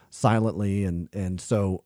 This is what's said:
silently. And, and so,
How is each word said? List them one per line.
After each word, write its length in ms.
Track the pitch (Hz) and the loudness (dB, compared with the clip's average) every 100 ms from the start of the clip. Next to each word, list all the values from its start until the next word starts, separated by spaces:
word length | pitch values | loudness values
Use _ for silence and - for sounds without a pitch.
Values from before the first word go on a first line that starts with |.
| _ | _
silently. 760 | - 127 113 110 82 101 98 98 | 0 2 4 2 0 0 0 0
And, 240 | 85 85 | -2 -6
and 260 | 101 92 90 | -6 -4 -4
so, 420 | - 110 98 92 | 0 0 2 -2